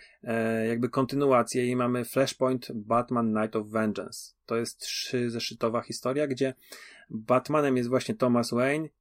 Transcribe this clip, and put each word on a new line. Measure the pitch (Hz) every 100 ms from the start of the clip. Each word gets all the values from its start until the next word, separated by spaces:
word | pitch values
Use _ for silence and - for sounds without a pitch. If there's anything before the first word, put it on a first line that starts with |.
| - _
e, | 120 113 113 113 113
jakby | 117 120
kontynuację | - 127 139 139 123 117 131 123
i | 123
mamy | 123 123
Flashpoint | 120 131 - - 131 127 -
Batman | 117 107 117 120 120 113 107
Night | 110 110
of | 107
Vengeance. | 110 110 98 90 - - _ -
To | 117
jest | 120 -
trzyzeszytowa | - - - 127 120 113 - 107 117 117
historia, | - 117 123 135 147
gdzie | 123 135 - - - - - -
Batmanem | 113 110 127 - 151 143 127
jest | 120
właśnie | 127 -
Thomas | 110 127 120 117
Wayne, | 120 131 151 156 _